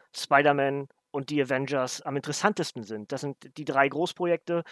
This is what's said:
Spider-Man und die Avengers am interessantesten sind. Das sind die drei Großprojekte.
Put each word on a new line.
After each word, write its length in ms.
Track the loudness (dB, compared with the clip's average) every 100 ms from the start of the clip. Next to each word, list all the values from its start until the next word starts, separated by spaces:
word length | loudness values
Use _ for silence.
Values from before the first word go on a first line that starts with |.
| _
Spider-Man 760 | -10 2 6 6 4 2 0 -4 _ _
und 180 | -8 -2
die 120 | 0
Avengers 580 | 2 0 0 -2 -2 -4
am 140 | -4 -4
interessantesten 680 | -4 0 0 0 -4 -6
sind. 280 | -8 -8 -6
Das 100 | -6
sind 360 | -6 -8 -14 -12
die 80 | -2
drei 220 | 4 4
Großprojekte. 760 | 2 -4 -2 -2 -2 -2 -4 -4